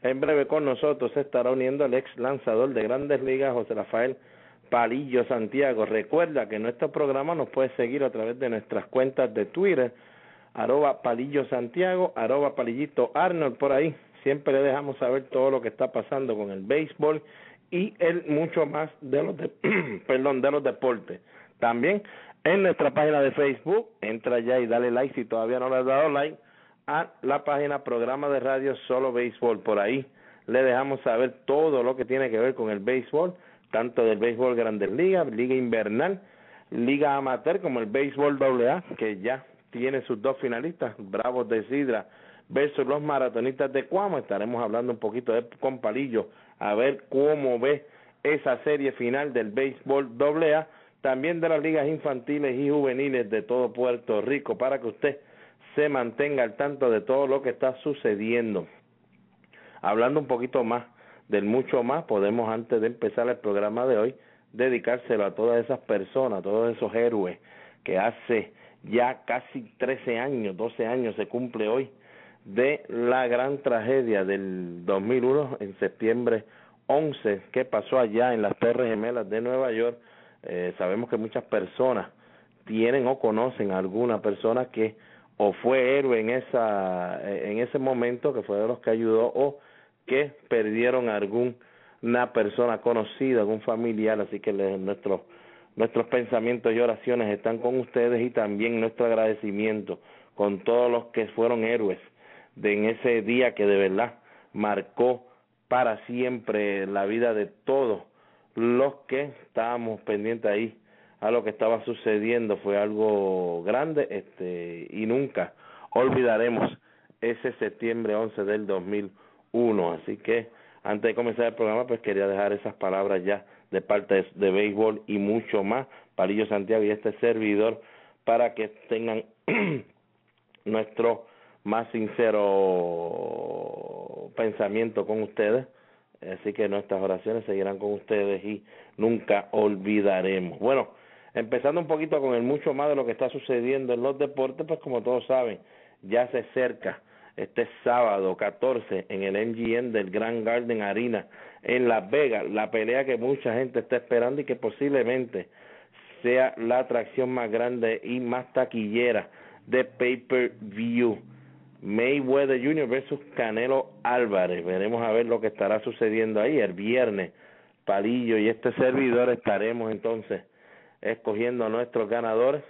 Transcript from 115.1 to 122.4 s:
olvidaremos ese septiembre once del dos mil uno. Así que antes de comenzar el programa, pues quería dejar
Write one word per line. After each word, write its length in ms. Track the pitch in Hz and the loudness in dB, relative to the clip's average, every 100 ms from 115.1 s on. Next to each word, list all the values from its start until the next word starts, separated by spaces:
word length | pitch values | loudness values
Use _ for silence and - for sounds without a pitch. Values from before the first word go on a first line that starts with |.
| 127 139 - 87 - - - - | 0 0 -4 -6 -8 -20 -20 -4
olvidaremos 840 | 113 127 120 123 110 120 113 104 - _ _ _ _ | 2 2 4 2 4 2 0 -2 -6 _ _ _ _
ese 320 | 117 117 127 - | -4 -2 -6 -4
septiembre 560 | 107 - 117 113 110 107 | -6 -4 -4 -2 0 -2
once 260 | 113 107 | -2 -4
del 240 | 98 107 104 | -2 -2 -2
dos 160 | 95 | -4
mil 300 | 90 104 98 - - _ _ | -2 -4 -6 -14 -20 _ _
uno. 400 | 117 120 104 85 | 2 4 4 0
Así 240 | 82 - 104 | -2 -8 -8
que 320 | - 117 113 - - - | -2 -2 -2 -20 -20 -10
antes 280 | 104 104 113 | -4 0 0
de 40 | |
comenzar 320 | 110 120 110 117 | 0 -2 0 0
el 80 | |
programa, 320 | 113 110 110 123 | 2 0 0 -2
pues 140 | 113 | -2
quería 260 | - 98 98 | 0 0 0
dejar 260 | 98 | 0